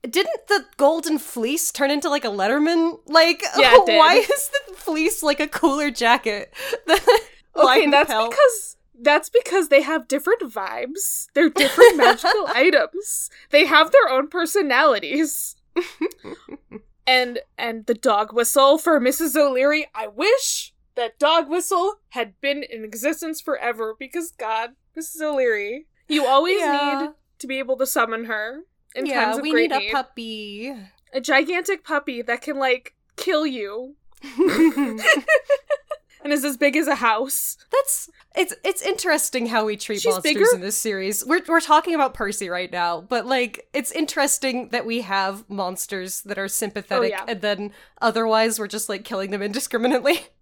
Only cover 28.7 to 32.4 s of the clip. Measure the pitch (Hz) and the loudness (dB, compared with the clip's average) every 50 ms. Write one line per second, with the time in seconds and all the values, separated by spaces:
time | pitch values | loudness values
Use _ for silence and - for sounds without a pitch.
28.7 | _ _ _ _ _ 262 269 294 269 247 226 214 220 277 285 311 311 302 330 302 | _ _ _ _ _ -8 -6 -4 -2 0 0 0 -2 -2 -2 0 0 0 2 0
29.7 | 269 277 294 208 226 277 262 _ _ 240 233 226 220 214 214 208 202 208 226 269 | 0 -4 -4 -2 -4 -4 -6 _ _ -14 -12 -12 -10 -12 -12 -14 -12 -12 -12 -12
30.7 | 277 226 190 - _ _ _ _ - 262 240 302 285 269 285 294 359 359 359 - | -12 -14 -18 -20 _ _ _ _ -10 -8 -2 2 2 2 2 0 -4 -4 -2 -4
31.7 | 392 - _ - 311 285 285 - 254 233 233 - 233 240 | -4 -4 _ -4 -4 -4 -4 -6 -10 -8 -4 -6 -6 -6